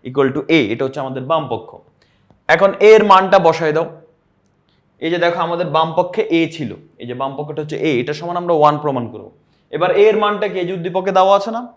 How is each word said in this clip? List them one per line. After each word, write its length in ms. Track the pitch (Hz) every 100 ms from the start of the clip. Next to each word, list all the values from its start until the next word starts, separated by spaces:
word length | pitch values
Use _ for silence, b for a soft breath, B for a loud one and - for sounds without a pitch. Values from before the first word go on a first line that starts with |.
| 127
equal 200 | 131 139 143
to 60 | - 160
a, 20 | 107
এটা 100 | - 135
হচ্ছে 140 | 147 131
আমাদের 180 | 131 127
বাম 120 | 160 127
পক্ষ। 160 | 110 - - _ _ _ _ _ _ - 165
এখন 140 | 196 - 214
এ 20 | 220
এর 80 | 208
মানটা 260 | 190 190 190 165
বসায় 260 | 156 160 151
দাও। 80 | 175 - _ _ _ _ _ _ _ _ _ _ 165
এই 40 |
যে 40 | 175
দেখো 160 | 170 170 170
আমাদের 200 | 170 170 156
বাম 140 | 165 165
পক্ষে 240 | 175 196 - 165
এ 40 | 160 160
ছিল, 160 | 120 95 _ _
এই 60 | 120
যে 60 | 123
বাম 100 | 135 139
পক্ষটা 220 | 147 156
হচ্ছে 140 | 151 151 156
এ, 40 | 123
এটা 120 | 123 151
সমান 160 | 170 175
আমরা 120 | 175 165
ওয়ান 140 | 147 147
প্রমাণ 220 | 147 131 113
করব। 140 | 107 101 _ _ _ _ 151
এবার 140 | 180 180
এ 20 | 214
এর 80 | 208
মানটা 220 | 208 202 202
কি? 60 | 180
এই 40 | 175
যে 40 | 185
উদ্দীপকে 340 | 170 180 185 185
দেওয়া 160 | 190 202
আছে 120 | 202 220
না 60 | 247